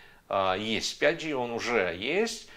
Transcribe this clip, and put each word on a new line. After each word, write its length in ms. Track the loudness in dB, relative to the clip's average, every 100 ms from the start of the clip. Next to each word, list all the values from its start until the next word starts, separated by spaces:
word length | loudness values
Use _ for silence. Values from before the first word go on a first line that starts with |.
| -20 -18 -2
а, 260 | 0 2 2
есть. 420 | 0 -2 -2 2
Пять 220 | 2 2
G, 120 | -2
он 180 | -4 -2
уже 440 | -4 0 2 2 0
есть. 520 | -2 0 0 -4 -14